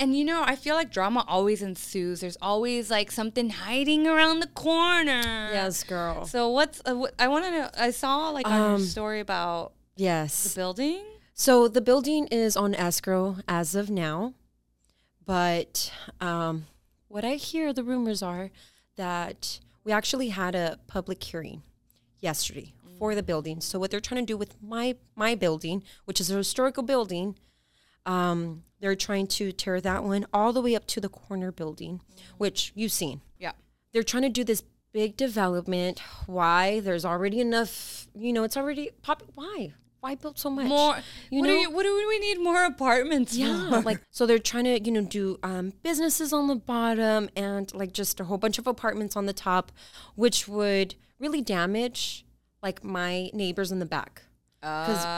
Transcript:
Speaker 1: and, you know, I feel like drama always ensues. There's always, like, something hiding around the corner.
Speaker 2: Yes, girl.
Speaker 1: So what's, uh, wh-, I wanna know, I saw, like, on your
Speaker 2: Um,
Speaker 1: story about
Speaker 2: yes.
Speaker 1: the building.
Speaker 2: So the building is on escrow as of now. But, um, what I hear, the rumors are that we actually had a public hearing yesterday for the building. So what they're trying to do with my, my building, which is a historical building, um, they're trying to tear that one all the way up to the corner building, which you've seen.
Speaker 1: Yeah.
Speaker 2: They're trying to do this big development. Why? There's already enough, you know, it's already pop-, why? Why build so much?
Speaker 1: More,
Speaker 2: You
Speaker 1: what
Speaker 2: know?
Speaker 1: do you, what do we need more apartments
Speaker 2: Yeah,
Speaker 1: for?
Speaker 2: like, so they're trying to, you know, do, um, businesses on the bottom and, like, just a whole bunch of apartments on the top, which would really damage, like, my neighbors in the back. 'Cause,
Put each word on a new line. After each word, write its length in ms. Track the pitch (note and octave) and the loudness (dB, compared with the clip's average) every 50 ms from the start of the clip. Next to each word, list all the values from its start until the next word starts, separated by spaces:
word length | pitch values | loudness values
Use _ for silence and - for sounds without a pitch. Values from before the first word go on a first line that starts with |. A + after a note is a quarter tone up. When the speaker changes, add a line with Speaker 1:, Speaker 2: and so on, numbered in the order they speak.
Speaker 1:
and, 160 | C4+ C4+ C4 C#4 | 2 2 2 2
you 60 | D4 | 2
know, 180 | D4+ E4 E4 D4+ | 2 2 2 2
I 120 | B3 C4+ | 2 0
feel 180 | C4+ - D4 D4+ | 0 0 0 2
like 160 | D#4+ E4 A3+ | 2 0 0
drama 340 | - G3 F#3 G3+ A#3 B3 A3 - | 0 0 0 2 2 0 0 2
always 340 | E3+ F#3 G3 G#3 G#3+ G3 | 2 2 2 2 2 0
ensues. 560 | G3+ G3 F#3 - - - - G3 F3 F3 F3+ E3 | -2 -6 -8 -8 -10 -6 -4 -4 -4 -4 -4 -6
There's 180 | F#3 F3+ F3 - | -6 -8 -8 -4
always, 480 | F3+ F#3+ G#3 G#3+ A#3 A#3+ B3 A#3+ A#3 G3+ | -2 0 0 2 0 0 0 -2 -2 0
like, 220 | A3+ G#3 G#3 - | 0 0 0 0
something 380 | - - G#3+ A3 - B3 A#3+ A3+ | -2 -4 -4 -2 0 0 -2 -2
hiding 580 | G#3 - F#3 G3 A#3 C4 C#4+ C#4+ D4+ D4+ D#4 D#4+ | -2 -4 -4 -2 0 0 2 4 4 4 4 6
around 320 | D#4+ D#4 D#4+ D#4+ D#4+ D#4+ | 6 6 6 6 4 2
the 80 | E4+ F4+ | 0 -4
corner. 720 | - - - D#4 E4 E4 E4+ F4 F4 E4+ D#4+ D4 C4+ B3 A#3+ A#3 A3+ A3 G#3+ G#3+ | -6 -2 0 2 4 6 6 6 6 4 4 4 2 2 0 0 -2 -4 -4 -2
Speaker 2:
Yes, 320 | G#3+ G3+ F#3+ F#3+ F3+ - - | -2 0 0 0 -2 -4 -4
girl. 420 | - F#3+ F3 F3 E3+ E3 D#3+ E3+ | -4 -4 -2 -2 -2 -2 -4 -4
Speaker 1:
So 220 | E3+ - B3 A#3+ A#3 | -4 0 0 2 4
what's, 320 | A#3+ C4+ D4+ D4+ - - - | 4 4 4 2 0 -4 -4
uh, 120 | B3+ B3+ | -2 -2
wh-, 180 | B3 C4 - - - | 0 -2 -2 0 2
I 80 | A#3+ B3+ | 2 4
wanna 220 | C#4+ D4+ F4+ F#4 | 4 2 2 0
know, 180 | F4 D#4+ C#4 - - - | 0 -2 -2 -4 -2 0
I 140 | A#3 A#3+ | 0 0
saw, 380 | B3 - - C4+ C#4 C#4+ D#4 D#4+ | 0 0 0 0 0 0 0 -2
like, 160 | D4+ C#4 B3 G#3+ | -2 -2 0 2
on 100 | G#3+ G#3+ | 4 4
your 160 | G#3+ G#3 G#3 | 4 4 4
Speaker 2:
Um, 60 | G3+ | 2
Speaker 1:
story 400 | G3 F3+ E3 G#3+ G#3+ G#3+ G#3+ G#3+ | 2 0 -2 -4 -4 -2 -4 -4
about 520 | G#3 G3+ G3 F3+ F3 F3 E3+ E3+ E3 - - _ _ _ _ | -4 -2 -2 -2 0 -2 -2 -2 -4 -8 -12 _ _ _ _
Speaker 2:
yes. 480 | - F#3+ F#3 E3+ D#3+ D#3 D3+ - - - | 0 0 2 2 2 0 0 -2 -2 -2
Speaker 1:
the 140 | G3+ D#3+ F#3 | -2 -2 -2
building. 440 | F#3 F#3 F#3 G3 C4+ D4 E4+ F#4+ G4+ G#4+ G#4+ A4 - _ _ | -4 -4 -2 -2 -2 -2 -2 -4 -6 -12 -18 -20 -20 _ _
Speaker 2:
So 340 | - - C4+ B3+ B3 A#3+ A#3 | 2 6 8 8 8 8 6
the 140 | G#3+ B3 | 4 4
building 440 | A3 B3 B3 C#4+ A#3+ C#4 D#4 D4+ D4 - | 4 6 4 4 4 2 2 0 0 2
is 280 | - A#3 A3+ A3 G3+ | 2 2 2 2 2
on 180 | F#3+ G3+ G3+ G3+ | 2 2 2 2
escrow 640 | - F3+ F3 E3+ - - G3 F#3+ F#3 F#3 G3 F#3+ F#3 - | 0 0 0 0 0 0 0 2 2 2 0 -2 -4 -4
as 280 | - F3+ E3+ E3+ D#3+ F#3 | -2 -2 0 0 0 -2
of 160 | G3+ G#3 G3+ | -2 -2 0
now. 420 | G#3+ F#3 E3 D#3 D3+ E3 G#3 B3+ B3+ _ _ _ _ _ _ _ _ _ _ _ _ _ _ _ _ _ E3 | -2 -2 -2 -2 -2 -2 -4 -6 -8 _ _ _ _ _ _ _ _ _ _ _ _ _ _ _ _ _ _
But, 680 | - F#3+ F3+ F3 F3 E3+ E3+ - - - - - - - - - - - - | -2 0 2 2 2 2 0 -2 -2 -4 -4 -4 -4 -8 -12 -16 -16 -10 -6
um, 460 | F#3 F3 E3+ E3+ E3 E3 D#3+ D#3+ D#3 - _ _ _ _ _ _ _ - | -4 -2 -2 -2 -2 -2 -2 -4 -6 -10 _ _ _ _ _ _ _ -12
what 160 | G#3 G#3 G#3+ | -8 -4 -4
I 100 | A#3 C#4 | -2 -2
hear, 380 | D4 - - - D#4+ D#4+ D4 | -4 -4 -4 -2 -2 0 0
the 120 | C4 B3+ B3 | 0 -2 -2
rumors 380 | A#3+ B3+ B3+ A#3+ A3+ G#3+ G3 | -2 -2 0 0 0 -2 -2
are 280 | G#3 F3+ F3 F3+ F#3+ F#3+ - - - - _ _ _ _ _ | -4 -4 -4 -6 -8 -10 -12 -18 -20 -20 _ _ _ _ _
that 640 | - F#3+ F3+ F3 F3 F3 - - - - - - - - _ _ _ - | -8 -6 -4 -4 -4 -4 -6 -8 -10 -10 -10 -10 -10 -14 _ _ _ -2
we 80 | G#3+ | 0
actually 380 | G#3+ G#3+ G#3+ - - B3+ C4 A#3 | 0 2 2 0 -2 -2 -2 -2
had 240 | G3 F#3+ F#3+ F3+ F3+ | -2 -2 -2 -2 0
a 240 | F#3 E3+ E3 D#3+ - - | 0 -2 -2 -4 -6 -10
public 360 | - - G3 F3+ - F#3 - | -8 -8 -6 -6 -6 -8 -8
hearing 400 | - - - E3 D#3 D3 - D#3 D3 - _ _ _ _ _ _ _ _ _ _ | -10 -10 -10 -10 -10 -10 -14 -16 -18 -20 _ _ _ _ _ _ _ _ _ _
yesterday 520 | - E3+ D3+ - - - - D3 - - - _ - - F3+ - | -4 -4 -2 -2 -4 -4 -6 -10 -14 -16 -20 _ -20 -20 -10 -4
for 160 | G#3 G#3+ G#3+ | -4 -2 -2
the 80 | G3+ | -2
building. 380 | G3 E3+ F3 D3+ D3+ D#3+ D#3 E3 | 0 0 -2 -2 -2 -4 -6 -6
So 180 | - - - F#3+ | -6 -6 -4 -2
what 120 | F#3 F#3+ | -2 -2
they're 100 | G3+ G#3 | -2 -4
trying 200 | A3 - B3 B3+ | -4 -4 -2 -2
to 60 | A#3+ G3+ | -2 -2
do 60 | A3 | -2
with 180 | G3+ G#3 - - - | -4 -4 -8 -10 -12
my, 340 | G#3+ G#3 A3+ A3+ A#3+ B3+ B3 - _ _ _ | -14 -8 -4 -2 -2 -2 -2 -4 _ _ _
my 180 | - G#3+ A3+ A#3 | 0 0 2 2
building, 480 | G3+ F#3+ E3+ D#3+ D#3 - D#3+ F3 G3 - - - - _ | 2 2 2 2 0 -2 -4 -4 -4 -6 -10 -16 -14 _
which 160 | - F#3+ - | -6 -4 -2
is 100 | F#3 E3+ | -2 0
a 60 | G3 | 0
historical 460 | G3+ G3 G3 - - B3+ C4+ B3+ - | 0 0 0 0 2 0 0 0 -2
building, 540 | B3+ A#3 C4+ B3+ A3+ F#3 F3+ E3+ F3+ G#3 F#3+ - _ _ _ _ _ _ _ _ _ _ _ _ - | 0 0 2 0 0 0 -4 -4 -4 -6 -6 -10 _ _ _ _ _ _ _ _ _ _ _ _ -4
um, 600 | F3+ F#3 F3+ F3+ F3 E3+ E3+ E3+ E3+ D#3+ D#3+ E3+ _ _ _ | -2 0 2 2 2 2 0 -2 -4 -8 -12 -16 _ _ _
they're 140 | G3 G3 G3 | -2 -2 0
trying 300 | F#3+ - - G#3 G3 G3 F#3+ | 0 -2 -2 -2 -2 0 -2
to 240 | - - G#3 F#3+ | -2 -2 -2 -4
tear 280 | F3+ - - G3 F#3 F#3 | -4 -4 -2 -2 -2 0
that 240 | F3+ G3 F#3 G3 - | 0 0 0 0 0
one 220 | G3+ G3 G3+ G3+ - | 0 0 0 0 2
all 200 | - G#3 G#3 A#3 | 2 4 4 4
the 80 | A#3+ C4 | 4 2
way 140 | A#3+ A#3+ A#3 | 2 2 2
up 120 | G#3+ - - | 0 0 -2
to 120 | - A3+ | 0 0
the 80 | G3 G3 | 0 0
corner 420 | - - - - G3 F#3+ F#3 F#3 | -2 -8 -12 -8 -6 -4 -4 -4
building, 480 | F3+ - E3 D#3 D#3 - E3+ E3 F3 F3+ - _ - - - - - | -6 -6 -8 -8 -8 -10 -10 -10 -10 -12 -12 _ -20 -20 -20 -16 -6
which 360 | - G#3 G3 F#3+ - - - - | -4 -2 -2 0 -2 -4 -4 -4
you've 180 | G#3 A3 G#3 | -4 -2 -2
seen. 280 | - - F3+ C#3+ B2+ C#3+ - - - - | 0 -2 -2 -4 -6 -8 -14 -20 -16 -12
Speaker 1:
Yeah. 140 | F3+ E3 - - _ _ _ _ _ _ | -10 -10 -10 -12 _ _ _ _ _ _
Speaker 2:
They're 100 | - A3+ | -2 0
trying 220 | A3+ - - B3 C4 | 0 0 0 2 0
to 40 | C4+ | 0
do 160 | A3 B3 B3 | 0 0 0
this 180 | G#3+ A3 G3+ - - _ _ _ _ | 0 0 -2 -4 -8 _ _ _ _
big 240 | - G#3+ G#3+ G#3+ G#3+ | -2 -2 -2 0 0
development. 840 | - C4+ C4 G#3+ A3 G3 F3+ F3+ F3+ F3 F#3+ F#3 F3+ F3+ F3+ F3+ - - - - - - | 0 -2 0 2 2 2 2 2 0 0 0 0 0 0 -2 -2 -6 -10 -16 -14 -12 -10
Why? 540 | - F3+ F3+ F3 E3+ E3+ F3 F#3 G3 G#3 A3 | -6 0 2 4 6 6 6 4 4 2 0
There's 240 | G3+ G3 F3+ E3+ D#3+ | 0 0 -2 0 0
already 360 | F3+ E3+ F3 F#3+ G3+ G3+ A#3+ | -2 0 0 0 0 0 0
enough, 640 | B3 A#3 A3+ A3+ A#3 - - - - - - - - - - | 0 2 2 2 0 0 -4 -10 -12 -12 -14 -14 -16 -16 -12
you 180 | G#3 A3 A#3+ A#3+ | -6 -2 0 0
know, 80 | A3+ A3 | 0 0
it's 120 | A3 - | 0 -2
already 340 | C#4 C#4 C#4+ D4 C#4 D4 - - _ | -2 -2 -2 -4 -4 -6 -10 -12 _
pop-, 200 | - - D4+ - A3 G#3+ - | -4 -2 -2 -2 -4 -10 -16
why? 380 | - C#4+ F#4 G#4+ F4+ A3 D3+ C#3+ - _ _ _ _ | -14 -12 -10 -8 -8 -8 -10 -12 -16 _ _ _ _
Why 140 | - C4 C#4 | -10 -8 -8
build 240 | C4+ - - - - | -8 -8 -10 -8 -6
so 100 | - C#4+ | -4 -4
much? 160 | C4+ C4+ A#3 | -2 -2 0
Speaker 1:
More, 300 | B3+ C#4+ D4 D4 D4+ C#4+ - - - - - - - | 2 4 4 6 4 4 0 -4 -12 -16 -18 -10 -4
Speaker 2:
You 100 | C4 C#4 | 0 2
Speaker 1:
what 60 | C4+ | 4
Speaker 2:
know? 60 | C#4 - | 4 6
Speaker 1:
do 40 | D#4 | 4
you, 100 | F4+ E4+ | 4 2
what 120 | D4+ F4+ G4 | 0 0 0
do 220 | G4+ G4+ G4+ G#4+ G#4+ | 2 2 0 0 0
we 100 | G#4+ G#4+ | 0 0
need 200 | G4+ G#4 G#4 F4+ | 0 0 0 0
more 240 | F4 F4 E4+ F4+ F4+ | 2 2 4 4 4
apartments 680 | F4 B3+ - C4+ C4 A#3 B3+ B3+ D4+ D#4+ C#4+ B3 - A#3 | 2 2 0 2 4 4 4 4 2 2 2 2 0 0
Speaker 2:
Yeah, 320 | A#3+ C4 A3+ A3 G3+ - A3+ | 0 0 0 0 0 0 2
Speaker 1:
for? 100 | A#3+ A3+ | 2 2
Speaker 2:
like, 180 | A3 A3+ G#3+ - - _ | 4 2 0 -2 -4 _
so 140 | - - B3 | -2 0 4
they're 120 | A3+ A#3 A3+ | 4 4 4
trying 260 | A3 - - A#3+ A#3+ | 2 0 0 0 2
to, 160 | B3 B3 A#3 | 2 2 2
you 80 | G#3 A#3 | 2 0
know, 100 | A#3 G#3+ | 0 0
do, 360 | G#3 F3+ - G#3 G3 F#3+ F#3 - | 0 -2 -2 -2 -2 -2 -4 -4
um, 300 | - F#3 F#3 F3+ F3+ F#3+ G3 - | -6 -6 -4 -4 -6 -6 -8 -6
businesses 500 | - E4 E4+ C#4+ D#4+ D#4+ - - E4 C#4+ D4+ | -4 -2 0 2 2 2 2 0 0 0 0
on 140 | D4 C#4+ C#4 | 0 2 0
the 60 | C#4 | 0
bottom 720 | A#3 - - A#3+ A#3 A#3 A#3 A3+ A3 A3+ A3 G#3+ G#3+ G#3 F#3+ - | -2 -2 -2 -2 0 2 2 2 2 2 2 2 2 0 -2 -4
and, 360 | G3 G3+ G3+ G3+ G3+ G3 F#3+ - | -4 -4 -2 -2 -4 -4 -6 -6
like, 180 | F#3+ G3 F#3 | -6 -6 -6
just 260 | F#3 - G3+ - - - | -4 -4 -4 -4 -4 -4
a 40 | F#3+ | -4
whole 140 | E3+ G3+ F#3+ | -4 -2 0
bunch 200 | G#3 A3 G#3 - | 0 0 0 0
of 80 | A#3 | -2
apartments 480 | B3+ A#3+ - - A3 G3+ G#3+ G#3+ G3+ - | -2 -2 0 0 -2 -2 -2 -4 -4 -4
on 100 | G#3 G3 | -2 -2
the 80 | G3+ G3 | -2 -4
top, 380 | - - F#3+ F3+ F#3 F3+ - - - - - - - - - - | -2 0 2 2 2 0 -2 -8 -20 -20 -20 -20 -20 -20 -14 -2
which 320 | - A3 A#3+ - - - - | 2 2 2 2 2 -2 -2
would 460 | G3+ G#3 G#3 G3+ G3 G3 G3 F#3+ - - _ _ _ - | -2 0 0 2 2 2 0 0 -4 -10 _ _ _ -8
really 240 | B3+ D4+ D4+ D4+ | -6 -4 -2 -2
damage, 800 | A#3+ - G3+ F3 E3+ F#3 G3+ A3 A#3+ B3 A#3+ - - - - - - _ _ _ _ _ _ _ | -2 -2 0 0 0 0 0 0 -2 -2 -4 -6 -6 -6 -8 -10 -16 _ _ _ _ _ _ _
like, 200 | - F#3+ F#3 - | -6 -6 -6 -6
my 460 | - G3+ F#3+ F3+ F3+ F3+ F3+ F3+ F#3 F#3 - | -8 -6 -4 -4 -2 -2 -2 -4 -4 -4 -4
neighbors 360 | G#3+ G3+ F3+ F3 - G3 F3 | -4 -2 -2 -2 -2 -2 -2
in 80 | F#3+ F#3 | -2 -2
the 60 | F3+ | -4
back. 380 | D#3+ D#3 D3 - - - - - _ _ _ _ _ _ _ | -4 -4 -6 -6 -8 -12 -20 -20 _ _ _ _ _ _ _
'Cause, 420 | - D#3 D#3 D#3 D#3+ E3 - E3+ E3+ E3+ E3+ | -8 -6 -4 -2 0 0 0 0 0 -2 -2